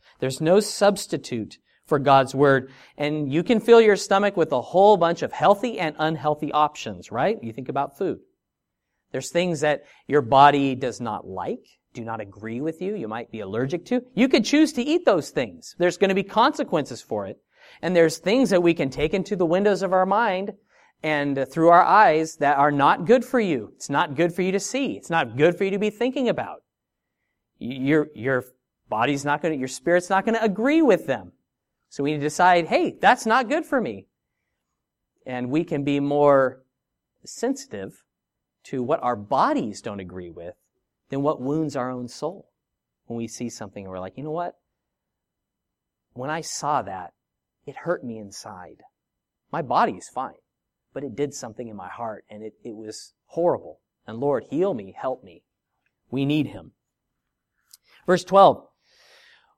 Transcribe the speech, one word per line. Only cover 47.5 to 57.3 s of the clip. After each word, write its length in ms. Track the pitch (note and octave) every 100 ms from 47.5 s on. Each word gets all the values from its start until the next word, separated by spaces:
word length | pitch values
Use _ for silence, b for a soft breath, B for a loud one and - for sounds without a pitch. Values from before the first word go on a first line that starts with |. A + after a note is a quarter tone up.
| _
it 120 | - -
hurt 260 | - F3
me 160 | B2+ A2
inside. 640 | G2+ F#2+ A2 F#2+ F2+ - _ _ _ _ _ _ _
My 100 | D#3
body 300 | C3+ C3 A3+
is 160 | F#2+ -
fine, 260 | - C3 - _ _ _ _ _
but 120 | -
it 100 | C#3+
did 180 | G#2 C#3+
something 360 | - A#2+ G#2+ A#2+
in 80 | G#2
my 120 | F2+
heart, 360 | G2 A#2 G#2 -
and 140 | G#2+
it, 120 | A2 -
it 100 | B2
was 380 | G#2+ A2 G#2+ - _ _
horrible. 520 | - E3+ C3 E2 - _ _
And 140 | - A2+
Lord, 280 | C#3+ C3 -
heal 240 | C#3 F#3+
me, 220 | C#3 G2 -
help 240 | C3+ B2+
me." 220 | F#2+ E2+ _ _ _ _ _ _ -
We 140 | B2+
need 240 | C#3 D3+ B2+
him. 240 | G2+ E2+ _ _ _ _ _ _